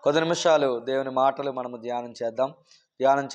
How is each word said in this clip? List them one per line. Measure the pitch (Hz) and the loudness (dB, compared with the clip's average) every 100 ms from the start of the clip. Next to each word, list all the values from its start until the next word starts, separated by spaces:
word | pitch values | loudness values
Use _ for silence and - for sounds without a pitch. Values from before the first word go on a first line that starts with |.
కొద్ది | - 147 | 2 2
నిమిషాలు | 160 170 175 156 139 120 | 0 0 4 4 4 0
దేవుని | 127 135 135 | -2 -2 -2
మాటలు | 131 135 135 139 | 2 2 2 -4
మనము | 127 123 120 | -4 -8 -10
ధ్యానం | 113 120 120 117 | -6 -6 -8 -6
చేద్దాం. | 117 113 135 - _ _ _ _ | -6 -2 -4 -4 _ _ _ _
ధ్యానం | 131 139 139 | 2 2 2